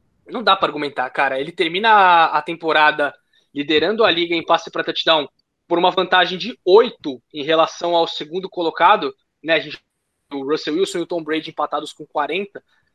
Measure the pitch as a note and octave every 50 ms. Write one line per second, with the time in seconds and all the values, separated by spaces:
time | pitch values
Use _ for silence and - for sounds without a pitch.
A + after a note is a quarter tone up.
0 | _ _ _ _ _ - E3 F3+ G#3 G3 F#3+ F#3+ E3+ D#3 D3 D3+ D3 C#3+ - -
1 | B2+ C3 - - C#3 C3 C3+ C3+ C#3+ E3 E3+ - F3+ D#3+ E3+ F#3+ A3 A3+ G#3+ G#3
2 | F#3+ F3+ F3 E3 D#3+ - D#3 D3+ - - E3+ D#3 E3 D#3+ D3+ D#3 D3+ D3+ D3+ D3+
3 | D3 C3+ - _ _ _ _ _ _ _ - C#3+ C#3+ C#3+ D#3 D3+ D#3 F#3 A3 A3
4 | A3 F#3 E3+ E3+ F3 E3+ E3+ E3 D#3 - - - - - - E3 D#3+ E3+ D#3 -
5 | - E3+ E3 D#3 C#3 - _ _ _ _ _ _ _ - E3+ E3+ F3+ F3+ F3+ G3
6 | F3+ F3+ F#3+ F3+ F3 F3 F#3 F3 E3+ A#3 - _ - F#3 F#3 A3+ B3+ A#3 - _
7 | - D3+ C3 A#2+ _ _ - D3+ C#3 D#3 D#3+ D#3+ D#3+ D#3+ - - F3 E3+ F3 E3+
8 | E3 D#3+ - - F3 D3+ D#3+ F#3+ F#3 F#3+ - F3+ E3+ D#3+ - - E3 F3+ G#3+ G3+
9 | D3+ C3+ - _ _ _ _ _ - D#3 E3 D#3 D3 D3+ C3+ - _ _ _ _
10 | _ _ _ _ _ _ C#3+ C#3 C3+ C#3 D#3 D3+ - D#3 D3+ F3 G3 - - F3
11 | E3 - F3+ E3+ D#3+ D3+ D#3 D#3+ D3+ D#3+ - - D3 - - D3+ D#3 - - -
12 | D3+ _ - D3+ D3 C#3+ D#3 F#3+ G3+ G3+ _ C3+ _ _ _ _ _ _ _